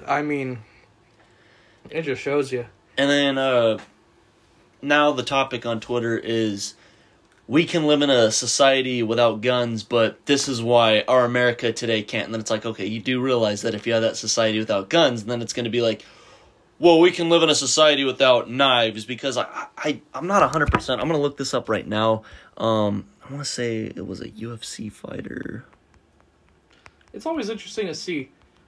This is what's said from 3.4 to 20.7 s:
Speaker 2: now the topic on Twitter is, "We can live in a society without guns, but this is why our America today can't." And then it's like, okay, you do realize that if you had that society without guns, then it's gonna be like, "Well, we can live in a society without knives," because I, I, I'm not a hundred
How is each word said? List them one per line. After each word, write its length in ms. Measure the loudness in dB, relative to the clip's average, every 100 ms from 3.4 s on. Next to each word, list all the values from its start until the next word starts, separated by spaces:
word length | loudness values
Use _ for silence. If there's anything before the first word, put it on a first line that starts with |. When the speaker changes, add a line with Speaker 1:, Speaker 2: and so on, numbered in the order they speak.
| 2 4 4 0 -6 _ _ _ _ _ _ _ _ _
Speaker 2:
now 300 | 0 2 4
the 100 | 0
topic 420 | -2 -2 -2 -4 -6
on 140 | -6
Twitter 360 | -4 -4 -2 -4
is, 580 | -2 -2 -2 -4 -10 -14 _ _ _ _ _ _ -2
"We 180 | 0 2
can 220 | 0 2
live 160 | 2
in 80 | 4
a 200 | 4 4
society 720 | 2 -2 2 4 4 0 -2
without 400 | 0 2 2 2
guns, 400 | 0 0 0 -4
but 440 | -2 0 0 0 -2
this 200 | 0 0
is 140 | -4
why 420 | 2 4 6 4 4
our 180 | 2 4
America 480 | 2 0 0 -4
today 300 | -4 -2 -2
can't." 220 | -2 -6 -6
And 80 | -6
then 60 |
it's 100 | -4
like, 160 | -4 -4
okay, 180 | -6 -6
you 140 | -6
do 200 | -4 -2
realize 440 | 0 2 2 0
that 100 | -4
if 140 | -4 -2
you 60 |
had 100 | 0
that 120 | 0 -2
society 440 | -2 0 0 0
without 300 | -2 -2 0
guns, 360 | 2 2 0 -6
then 160 | -6
it's 120 | -6
gonna 160 | -6 -4
be 120 | 0
like, 220 | 0 -2 -8 -20 -20 -20 _ _ _ _
"Well, 200 | 6 8
we 120 | 6
can 180 | 4 2
live 140 | 4
in 60 | 4
a 60 | 2
society 480 | 0 4 4 4
without 460 | 0 2 4 4 2
knives," 560 | 0 2 4 2 -2 -10
because 320 | -8 -4 -4
I, 300 | -6 -8 -12 -8
I, 240 | -6 -6 -10
I'm 140 | -10 0
not 140 | 2
a 60 | 2
hundred 240 | 2 0